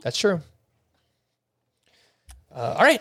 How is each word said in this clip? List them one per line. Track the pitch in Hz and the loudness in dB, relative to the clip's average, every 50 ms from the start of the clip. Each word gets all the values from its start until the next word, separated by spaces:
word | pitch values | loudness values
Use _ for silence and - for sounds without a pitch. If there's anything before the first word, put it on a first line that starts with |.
| - | -10
That's | 117 - - | -10 -6 -2
true. | - 202 190 165 - - _ _ _ _ _ _ _ _ _ _ _ _ _ _ _ _ _ _ _ _ _ _ _ _ _ _ _ _ _ _ _ _ _ _ _ - - - _ _ - | -2 -2 -2 -2 -6 -12 _ _ _ _ _ _ _ _ _ _ _ _ _ _ _ _ _ _ _ _ _ _ _ _ _ _ _ _ _ _ _ _ _ _ _ -20 -20 -20 _ _ -14
Uh, | 123 117 - - | -8 -8 -4 0
all | - 226 | 2 4
right, | 294 302 233 | 4 4 2